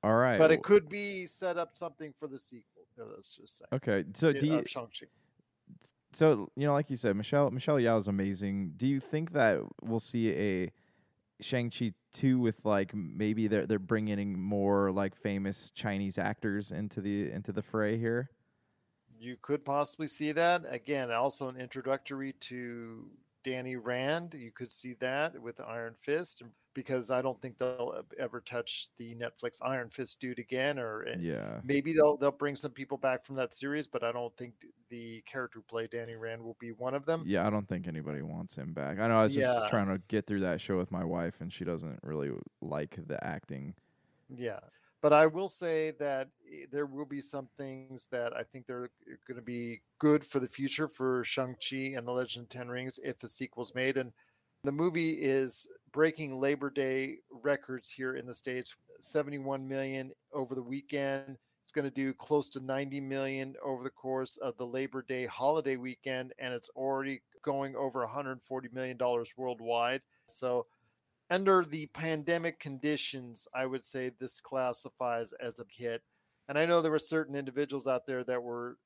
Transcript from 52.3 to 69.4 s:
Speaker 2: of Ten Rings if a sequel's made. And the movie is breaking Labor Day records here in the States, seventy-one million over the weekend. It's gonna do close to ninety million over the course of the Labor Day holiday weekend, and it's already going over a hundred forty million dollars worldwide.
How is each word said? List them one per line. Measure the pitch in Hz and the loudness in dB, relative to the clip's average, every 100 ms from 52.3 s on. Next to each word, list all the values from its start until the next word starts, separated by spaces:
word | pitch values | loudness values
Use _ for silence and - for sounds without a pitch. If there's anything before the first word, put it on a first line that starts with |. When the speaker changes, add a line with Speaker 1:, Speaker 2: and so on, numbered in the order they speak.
| 120 | -6
Speaker 2:
of | 120 | -10
Ten | 127 120 | -10 -6
Rings | 123 131 - | -6 -6 -6
if | 135 123 | -8 -8
a | 117 | -10
sequel's | - 131 - 113 | -8 -8 -6 -6
made. | 127 131 135 | 0 2 2
And | 127 _ _ _ _ _ | -2 _ _ _ _ _
the | 139 | -2
movie | 143 175 165 165 | 2 2 2 0
is | 160 143 135 131 - - - _ | 2 4 4 2 -2 -6 -8 _
breaking | 143 160 156 151 131 | 4 4 4 -6 0
Labor | 139 147 139 | 2 2 0
Day | 143 135 131 135 - _ | 0 0 0 -2 -6 _
records | 131 147 139 - 131 - | -4 0 0 -2 -10 -10
here | - 131 131 | -6 -4 -4
in | 123 | -8
the | 117 | -8
States, | - 127 123 - _ - | -6 -6 -6 -16 _ -12
seventy-one | - 151 143 143 135 135 135 | -2 -2 -2 -4 -4 -4 -4
million | 135 135 135 131 - _ | -4 -2 -4 -8 -14 _
over | 143 127 | -6 -4
the | 131 | -4
weekend. | 120 135 143 143 139 135 135 131 _ _ | -4 -8 -4 -2 0 -2 -6 -16 _ _
It's | - | -6
gonna | 151 139 | -2 -2
do | 123 135 | 0 -2
close | 127 - 151 139 | -2 2 2 2
to | 135 | -8
ninety | 131 135 139 139 | -4 -2 -2 -6
million | 135 135 135 135 135 135 | -4 -2 -2 -2 -6 -6
over | 143 131 | -4 -4
the | 131 | -6
course | - 131 131 131 - | -8 -4 -2 -4 -4
of | 131 117 | -6 -4
the | 123 | -4
Labor | 131 135 131 | -2 -2 -4
Day | 120 127 123 | -4 -4 -4
holiday | - 131 156 139 131 | 2 4 4 2 -2
weekend, | 127 123 135 131 127 - | -4 -8 -6 -4 -6 -8
and | 127 | -6
it's | 123 - - | -6 -8 -6
already | 135 135 135 135 _ - | -2 0 -2 -6 _ -8
going | - 139 139 127 | -4 -2 -2 -2
over | 135 127 | -2 -2
a | 113 | -4
hundred | 127 139 127 | -4 -6 -8
forty | - 131 127 | -6 -8 -6
million | 123 131 123 | -6 -6 0
dollars | 123 120 117 | 2 2 0
worldwide. | - | -4